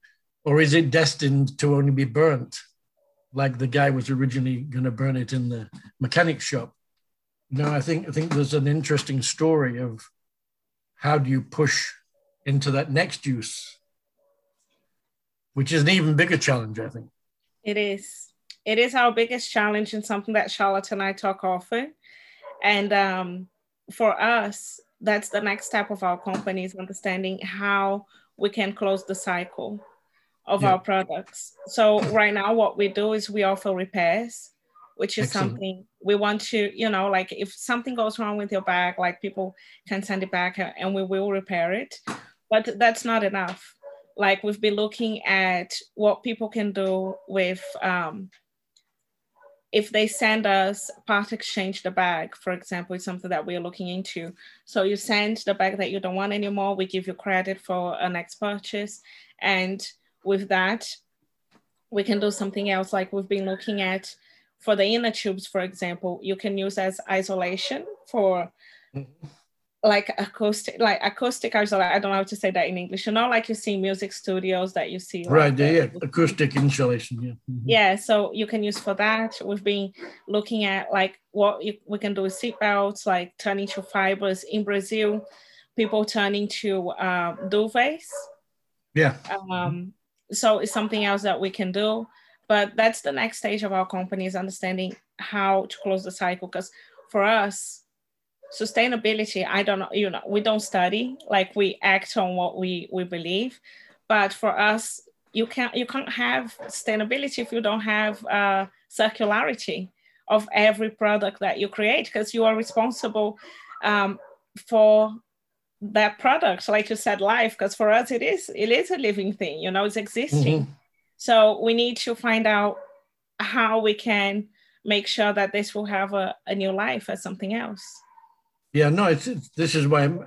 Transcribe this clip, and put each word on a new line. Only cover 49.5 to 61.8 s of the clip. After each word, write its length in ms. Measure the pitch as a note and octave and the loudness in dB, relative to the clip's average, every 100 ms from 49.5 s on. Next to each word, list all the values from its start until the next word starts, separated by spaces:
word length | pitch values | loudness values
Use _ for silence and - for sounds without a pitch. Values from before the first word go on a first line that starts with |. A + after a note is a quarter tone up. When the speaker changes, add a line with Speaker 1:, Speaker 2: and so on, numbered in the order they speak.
| _ _ | _ _
Speaker 2:
if 200 | G#3 G#3 | 0 2
they 160 | G#3+ G#3+ | 2 0
send 400 | - A3 A3 G#3 | 2 0 2 4
us 440 | G3 F#3+ G3+ - - - | 4 2 -2 -8 -10 0
part 260 | G#3 G#3 | 0 0
exchange 500 | A3 - - F#3+ F#3+ | -6 -6 -4 -4 -4
the 80 | F#3 | -4
bag, 440 | F#3 F3+ E3+ D#3+ | 0 0 0 -4
for 180 | - - | -8 -6
example, 440 | F3+ - F3+ F3 F3+ | -6 -6 -8 -8 -8
is 80 | |
something 240 | F#3 F#3 F#3 | -8 -8 -4
that 160 | F3 | -4
we're 160 | D3+ F3 | -4 -6
looking 280 | F3 F3 F#3 | -8 -8 -8
into. 440 | F3+ F#3+ - E3 F3+ - - | -6 -8 -10 -12 -14 -20 -20
So 180 | - A3+ | -6 -2
you 140 | G3 G3+ | 0 0
send 420 | - G#3 G#3 A3 | 0 0 0 -2
the 80 | - | -2
bag 220 | G3+ F#3+ G3 | 0 0 0
that 140 | F3+ | -4
you 100 | F#3+ | -4
don't 140 | F#3+ | -4
want 180 | F#3 G3+ | -4 -2
anymore, 420 | G#3 G3+ G3+ G3 | -2 -2 -2 -2
we 120 | G3 F#3+ | -2 -2
give 200 | F#3+ F#3 | -4 -6
you 60 | |
credit 480 | F3+ - F#3 F#3+ F#3 | -6 -2 0 0 -6
for 340 | - F3+ F3 - | -4 -4 -2 -2
a 80 | F3+ | -2
next 280 | F3 E3+ - | -4 -8 -6
purchase. 640 | G#3 G3+ G3 G#3 G#3 - - - - _ | -6 -4 -6 -6 -6 -10 -20 -20 -20 _
And 460 | - F#3+ F#3 G3 - - _ _ | 0 0 0 -4 -10 -16 _ _
with 240 | F#3+ G3 G3 | 0 0 2
that, 480 | F#3 F#3 A3+ - - _ _ _ _ _ _ _ _ | 2 2 0 -6 -14 _ _ _ _ _ _ _ _